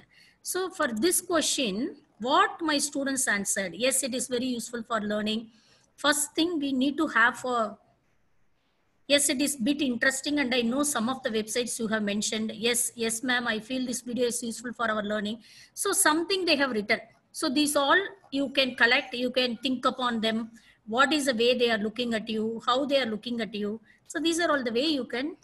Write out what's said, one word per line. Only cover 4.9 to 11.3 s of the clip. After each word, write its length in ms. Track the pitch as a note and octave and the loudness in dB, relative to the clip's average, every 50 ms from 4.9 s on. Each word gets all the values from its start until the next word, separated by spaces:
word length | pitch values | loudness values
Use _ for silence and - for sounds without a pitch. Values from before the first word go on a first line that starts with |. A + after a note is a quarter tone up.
| A#3+ A3 | -4 -2
learning." 480 | G#3 G#3 G#3 G#3+ G#3 G#3+ G#3+ A3 A#3 - - _ _ _ _ _ _ _ _ | -2 -2 -2 -2 0 -2 -2 -2 -4 -8 -14 _ _ _ _ _ _ _ _
First 400 | - - C#4+ D4 C#4+ - - - | 0 2 2 2 2 0 -2 0
thing 240 | - D#4+ F4 F4+ D#4 | 0 0 2 0 0
we 120 | C#4 C#4 | -2 0
need 240 | C4+ B3+ B3+ C#4+ C#4+ - | 0 2 2 0 2 0
to 100 | D#4+ C#4+ | 0 0
have 320 | - A#3 A3+ A#3+ B3 - | 4 4 4 4 4 0
for, 380 | - B3+ B3 A#3+ A3 G#3 G#3 - _ _ _ _ _ _ _ _ _ _ _ _ _ _ _ _ _ _ _ _ _ _ _ _ _ - | -2 -2 0 0 0 -2 -4 -10 _ _ _ _ _ _ _ _ _ _ _ _ _ _ _ _ _ _ _ _ _ _ _ _ _ 2
"Yes, 200 | C4+ C#4+ C#4+ - | 2 2 4 2
it 120 | D4+ B3+ | 0 0
is 140 | C#4+ C#4 - - | 0 0 -2 0
bit 240 | G#3+ B3 D4 C#4+ | 0 0 0 0
interesting 580 | D4+ C4 A#3+ A#3 - C4+ C4 - - D4+ D4 D4 | 0 -2 0 0 0 0 0 -2 -2 -2 0 0
and 140 | C#4+ A#3+ A#3+ | 0 2 2
I 60 | B3+ | 0
know 220 | A#3+ A3+ A#3+ C#4 D4 | 0 0 0 0 0
some 260 | C#4+ - A#3+ G#3+ A#3 | 0 0 0 0 -2
of 120 | C4 B3+ - | -2 -2 -4
the 60 | |
websites 480 | B3+ | -2